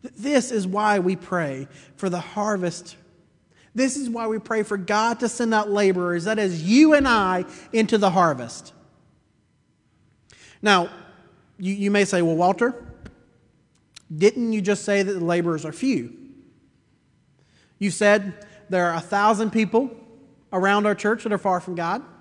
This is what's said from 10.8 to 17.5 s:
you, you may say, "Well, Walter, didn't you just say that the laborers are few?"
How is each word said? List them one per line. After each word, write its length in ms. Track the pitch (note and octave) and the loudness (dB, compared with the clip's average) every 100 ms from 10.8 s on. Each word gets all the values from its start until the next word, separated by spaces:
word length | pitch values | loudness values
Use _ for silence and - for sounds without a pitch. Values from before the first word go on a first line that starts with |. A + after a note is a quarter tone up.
| F3 - - - - _ _ _ | 2 -8 -20 -20 -20 _ _ _
you, 140 | F#3 | -6
you 160 | G3+ G3+ | -2 2
may 140 | G3+ | 2
say, 180 | F#3+ F#3 | 2 2
"Well, 140 | E3+ E3 | 0 2
Walter, 380 | F3 G3 B3 C4 - - - - _ _ _ _ _ _ _ - _ | 2 2 0 -2 -14 -20 -20 -20 _ _ _ _ _ _ _ -20 _
didn't 380 | D#3 G3 A#3+ A#3 | 2 2 2 -2
you 80 | A3 | -2
just 240 | F#3+ G3+ | 0 -2
say 180 | - G3+ | 0 -2
that 100 | G3 | 0
the 120 | G3 | -2
laborers 420 | E3+ F3 E3+ D#3+ D#3 | 0 0 0 -4 -6
are 60 | |
few?" 440 | D3 E3+ D#3 A#2 - - - - _ _ _ _ _ _ _ _ _ _ | -4 -2 -2 -4 -14 -20 -20 -20 _ _ _ _ _ _ _ _ _ _